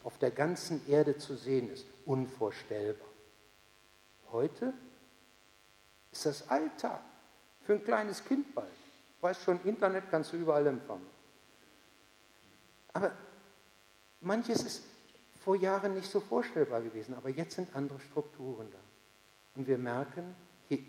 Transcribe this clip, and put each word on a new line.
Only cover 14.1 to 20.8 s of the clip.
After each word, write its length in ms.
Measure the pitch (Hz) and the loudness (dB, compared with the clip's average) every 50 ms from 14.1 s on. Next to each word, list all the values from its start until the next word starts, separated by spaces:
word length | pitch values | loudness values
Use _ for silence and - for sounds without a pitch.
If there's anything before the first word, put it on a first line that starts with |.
| - - | -18 -6
manches 420 | 165 180 214 226 226 233 226 - - | -2 0 0 2 2 2 2 2 0
ist 200 | - - - - - - - - - - - - - - - - | -2 -6 -10 -12 -16 -20 -20 -20 -20 -20 -20 -20 -20 -20 -2 2
vor 120 | 190 196 | 2 4
Jahren 380 | 190 190 190 190 196 202 202 190 | 4 4 4 4 2 2 0 0
nicht 160 | 190 180 - | -2 -2 0
so 100 | - 202 | 0 0
vorstellbar 640 | 202 - 233 240 240 - - 165 143 131 120 117 | 2 2 2 2 2 2 2 2 2 4 2 0
gewesen, 320 | 113 113 110 110 107 - 127 | -2 -2 -6 -8 -8 -8 -8
aber 160 | 120 123 135 | -6 -6 -4
jetzt 260 | 131 156 165 165 - | -4 -4 -4 -4 -4
sind 200 | 190 185 - - | -6 -6 -4 -4
andere 240 | 139 139 139 139 131 | -4 -4 -4 -4 -8
Strukturen 720 | - - - 151 147 - - - 127 131 120 110 110 104 | -14 -6 -6 -6 -6 -6 -8 -10 -10 -8 -8 -8 -10 -12
da. 80 | 98 - - - - - - - - - - - - - - - - | -16 -18 -20 -20 -20 -20 -20 -20 -20 -20 -20 -20 -20 -20 -20 -12 -10
Und 120 | 139 131 131 | -4 0 2
wir 100 | 131 123 | 2 2
merken, 580 | 127 120 120 127 143 - - 175 175 180 180 - - - - - - - | 2 0 -2 -2 -2 -4 -6 -8 -8 -8 -12 -16 -18 -20 -20 -18 -4 -2
hier 100 | 143 135 | -2 -2